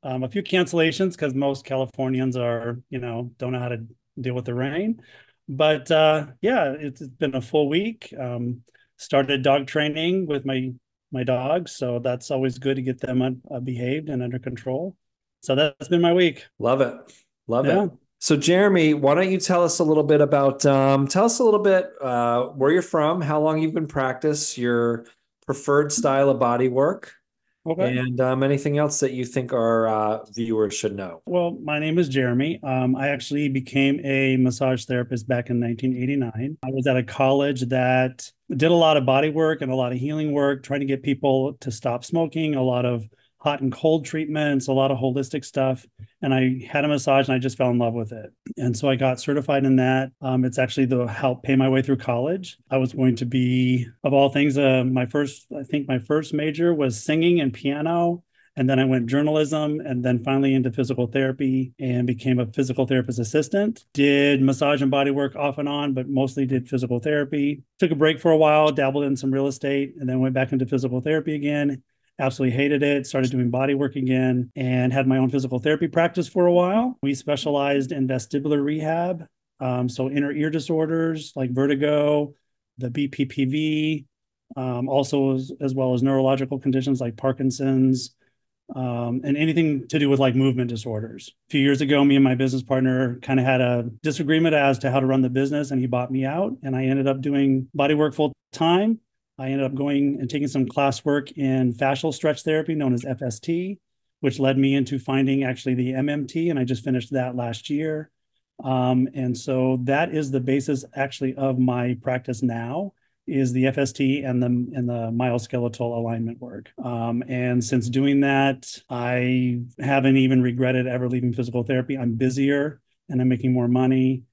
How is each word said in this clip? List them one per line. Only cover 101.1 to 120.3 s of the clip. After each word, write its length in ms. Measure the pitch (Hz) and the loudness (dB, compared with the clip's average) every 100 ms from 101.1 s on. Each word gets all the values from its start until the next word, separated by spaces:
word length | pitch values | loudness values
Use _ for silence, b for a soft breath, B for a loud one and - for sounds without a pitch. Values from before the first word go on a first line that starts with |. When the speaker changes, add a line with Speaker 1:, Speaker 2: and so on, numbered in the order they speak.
| 143 139 | -2 -2
Speaker 1:
in 420 | - 135 131 127 | -4 -2 2 0
fascial 400 | 113 135 135 160 | 0 0 0 -2
stretch 300 | 139 160 143 | -2 -2 -2
therapy, 320 | - 156 160 | -2 -2 -2
known 180 | 156 139 | -2 0
as 120 | 123 | -2
F 180 | 139 123 | -2 -6
S 160 | 127 110 | -6 -8
T, 400 | - 165 185 202 _ _ _ _ | -6 -4 -4 -10 _ _ _ _
which 220 | 139 113 | -4 0
led 180 | 135 135 | 0 2
me 160 | 135 | 2
into 240 | 139 123 139 | 2 0 -4
finding 460 | 127 135 135 139 | -2 0 2 0
actually 300 | 135 127 - | -2 -4 -4
the 200 | 127 127 | -2 -2
M 140 | 131 143 | -2 -2
M 180 | 147 135 | -4 -4
T, 240 | 165 170 | -4 -2
and 80 | 151 | 0
I 60 | |
just 180 | 123 123 | -2 -2
finished 300 | - 127 117 | -2 -4 -2
that 240 | 139 127 123 | -4 -4 -4
last 340 | 120 117 - | -6 -8 -6
year. 400 | 143 156 156 156 _ _ _ _ _ | -6 -4 -6 -10 _ _ _ _ _
Um, 440 | 131 131 127 127 131 | -4 0 2 2 0
and 240 | 139 127 120 | -2 -6 -4
so 400 | - 131 131 131 | -4 0 0 0
that 280 | 123 139 160 | 0 0 0
is 200 | 151 143 | -2 -2
the 80 | 131 | -4
basis 440 | 123 139 135 139 135 | 0 -2 0 -4 -6
actually 440 | - 131 - 131 131 | -6 -6 -4 -6 -2
of 200 | 135 127 | -2 0
my 400 | 127 123 123 123 | 0 0 -2 -4
practice 400 | - 127 127 117 | -4 -4 -4 -4
now, 520 | 127 117 117 147 202 _ _ _ - | -2 -4 -6 -6 -8 _ _ _ -6
is 240 | 143 131 | -2 0
the 160 | 127 131 | 2 0
F 100 | 131 | 2
S 140 | 139 | -2
T 300 | - 139 139 | 0 0 0
and 200 | 135 123 | -2 -2
the, 40 | 123 | 0
and 420 | 123 123 131 120 | 0 -2 -4 -4
the 240 | 120 113 | -4 -4
myoskeletal 840 | 117 127 120 113 127 120 110 120 117 | -2 -2 -2 -4 -4 -4 -4 -6 -4
alignment 440 | 117 113 113 117 | -4 -4 -6 -8
work. 320 | 123 123 - - | -14 -16 -16 -12
Um, 400 | 123 120 117 117 127 | -8 -4 -2 -4 -4
and 340 | 127 123 123 | -4 0 0
since 260 | 110 127 113 | 0 -2 0
doing 340 | 131 139 139 | 0 2 2
that, 540 | 139 135 139 131 - - _ | 2 4 2 0 -8 -18 _
I 680 | 123 120 123 123 127 127 120 120 - | -6 -2 0 0 0 0 -2 -6 -6
haven't 380 | 139 139 135 135 | 0 2 4 4
even 260 | 131 | 4